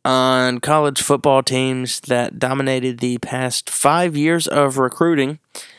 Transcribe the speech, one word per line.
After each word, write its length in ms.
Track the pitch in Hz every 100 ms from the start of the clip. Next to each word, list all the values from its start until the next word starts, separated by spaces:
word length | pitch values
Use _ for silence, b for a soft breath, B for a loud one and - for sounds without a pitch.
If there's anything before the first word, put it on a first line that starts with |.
| 123
on 520 | 131 127 127 127 123
college 420 | 143 156 147 139
football 400 | - 143 151 135
teams 580 | 131 131 131 131 127 -
that 380 | - 120 120 -
dominated 600 | 127 135 135 131 127 120
the 200 | 123 120
past 500 | - 123 127 - -
five 480 | - 139 165 180 147
years 300 | 156 170 156
of 320 | - 139 135
recruiting, 600 | 127 - 170 156 135 151 _ B B